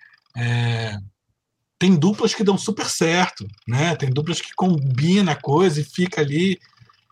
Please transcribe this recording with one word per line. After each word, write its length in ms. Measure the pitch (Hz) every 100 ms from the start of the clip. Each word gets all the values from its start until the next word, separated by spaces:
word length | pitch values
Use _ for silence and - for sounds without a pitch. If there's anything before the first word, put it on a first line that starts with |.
| - _ _
É... 640 | 120 120 120 120 113 113 101 98 _ _ _ _ _ _ -
Tem 160 | 180
duplas 400 | 170 175 214 214
que 80 | -
dão 140 | 202 190
super 300 | - 208 -
certo, 600 | - 165 175 180 - 98 - -
né? 260 | 127 165 160
Tem 120 | 135
duplas 320 | 131 160 160
que 140 | -
combinam 760 | - 185 160 135 127 165 202 180
a 60 | 143
coisa 440 | - 151 185 151
e 40 |
fica 380 | 147 - 180 165
ali. 360 | 143 147 190 180 _ _ - _ _